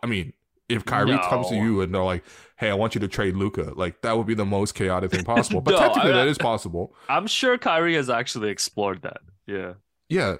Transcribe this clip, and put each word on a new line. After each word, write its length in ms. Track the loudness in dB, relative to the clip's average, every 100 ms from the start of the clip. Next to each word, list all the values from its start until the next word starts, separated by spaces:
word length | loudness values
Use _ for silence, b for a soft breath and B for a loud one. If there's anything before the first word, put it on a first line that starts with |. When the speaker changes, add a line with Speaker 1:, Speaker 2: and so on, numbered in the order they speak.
Speaker 1:
I 20 | -4
mean, 280 | -4 -6 -12 _ _ -4
if 140 | -4 0
Kyrie 320 | 2 4 2 2
comes 180 | 0 0
to 80 | 0
Speaker 2:
No. 80 |
Speaker 1:
you 180 | 2 2
and 120 | 0 0
they're 80 |
like, 200 | 0 -2 B B B -4
"Hey, 80 | -2
I 20 |
want 220 | 0 0 0
you 60 |
to 60 | -4
trade 280 | 0 -2 0
Luka." 380 | -2 -2 -6 -4
Like, 260 | -6 -4
that 160 | -2 0
would 100 | 0
be 60 |
the 120 | 0 0
most 280 | 0 -2
chaotic 380 | -2 -2 0 0
thing 120 | -2
possible. 380 | 2 0 2 0
Speaker 2:
<laughs> 40 | 4
Speaker 1:
But 60 |
Speaker 2:
No, 80 | 4
Speaker 1:
technically, 340 | 6 4 4
Speaker 2:
I, 20 | 4
Speaker 1:
that 100 | 2
is 100 | 2
possible. 580 | 0 -2 -4 -6 -8 B -2
Speaker 2:
I'm 180 | -2 0
sure 300 | 0 2 2
Kyrie 380 | 2 2 2 0
has 140 | 0
actually 400 | -2 -2 -4 -4
explored 520 | -2 -6 -2 -2 -2
that. 180 | -8 -12 -20 _ -8
Yeah. 280 | -8 -8 -14 _ _ _
Speaker 1:
Yeah, 260 | -2 0